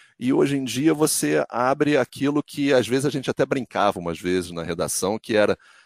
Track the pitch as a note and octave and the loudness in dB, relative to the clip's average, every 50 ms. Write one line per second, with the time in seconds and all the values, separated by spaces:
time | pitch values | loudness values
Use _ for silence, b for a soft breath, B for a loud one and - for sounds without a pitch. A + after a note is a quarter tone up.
0 | B B B B A#2+ B2+ C#3+ D#3+ D3+ C#3 C#3+ C#3 C3 A#2+ A2 B2+ D3 D#3+ D#3 D3 | B B B B -2 0 2 2 2 2 0 -2 -4 -4 -2 0 2 2 2 2
1 | D#3 D3+ - - D#3 D3 D3+ D3 C#3+ - - A#2 B2 C3 C#3 D3+ D3+ C#3+ D3 C3 | 2 0 0 0 0 0 0 0 -2 -2 -2 0 2 2 2 2 2 2 2 2
2 | B2 - - - C#3 C#3+ D3 D3 - - - D3 C#3 C#3+ C#3 B2+ G#2+ G#2 B2 C3+ | 2 0 -4 -4 -2 0 0 -2 -4 -4 -6 -4 0 2 2 2 2 2 0 0
3 | C3+ D3 - C3+ B2 C#3 A2+ - C3+ - C3+ C3+ A2+ - - F#2+ G2 G2+ - F#2+ | 0 0 -2 -2 -4 -4 -2 0 0 0 0 -4 -4 -4 -2 2 2 2 2 0
4 | F2 E2+ E2 D#2+ F#2 F2+ F#2 F#2 F2 F2+ F2 E2+ D#2+ F2 E2+ E2+ E2 D2 - - | -4 -6 -6 -4 -2 -2 0 0 -2 -4 -8 -10 -6 -6 -4 -4 -4 -4 -4 -2
5 | F#2 F#2 G#2+ A2 - - A2 G#2+ G#2 G2+ F#2+ - b b b b b | -2 -2 -4 -4 -4 0 2 2 4 2 0 -2 b b b b b